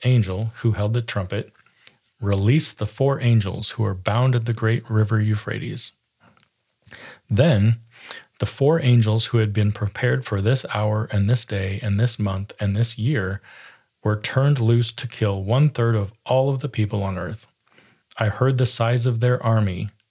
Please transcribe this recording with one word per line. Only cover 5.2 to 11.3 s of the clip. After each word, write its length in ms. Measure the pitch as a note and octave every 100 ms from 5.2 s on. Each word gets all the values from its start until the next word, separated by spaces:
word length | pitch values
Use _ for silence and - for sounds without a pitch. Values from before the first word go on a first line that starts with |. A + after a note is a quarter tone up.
Euphrates." 720 | G#2+ G#2 - - A#2+ - - _ _ _ _ _ _ _ _ _ _ - - - -
Then 520 | G#2 D#3+ G#2+ G#2+ A#2 - - - - - -
the 80 | G#2+
four 340 | - C#3 E3
angels 460 | C#3 A#2+ A2 G#2+ -
who 120 | A#2
had 140 | G#2+
been 200 | G#2 G#2
prepared 520 | G#2 G2+ - B2 C3
for 160 | - G2+
this 240 | G2+ C3+ -
hour 340 | G#2 G#2+ G#2+ A2
and 180 | G2+
this 160 | G2